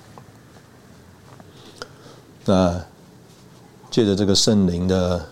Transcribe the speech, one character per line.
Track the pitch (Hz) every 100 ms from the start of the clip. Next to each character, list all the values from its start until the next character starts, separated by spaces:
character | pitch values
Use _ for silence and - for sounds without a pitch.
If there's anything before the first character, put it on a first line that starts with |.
| - - - - - - - - - - - - - - - - - - - - - - - - -
那 | 95 90 87 - - - - - - - - - - -
借 | - 104
着 | 98
这 | 98
个 | 95
圣 | - 104 92
灵 | 87 92
的 | 92 90 87 82